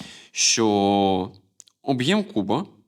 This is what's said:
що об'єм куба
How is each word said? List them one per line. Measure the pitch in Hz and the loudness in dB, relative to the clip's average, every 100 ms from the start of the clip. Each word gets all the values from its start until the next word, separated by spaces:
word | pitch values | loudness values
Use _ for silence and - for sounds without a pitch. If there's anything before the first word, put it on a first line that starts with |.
| - - - | -20 -20 -16
що | - - - 110 101 98 101 98 95 95 - _ _ - _ | -4 0 2 2 4 2 2 2 0 -4 -10 _ _ -20 _
об'єм | - 127 131 208 | -6 -2 0 0
куба | 190 110 95 127 190 _ | -2 -4 -2 -4 -6 _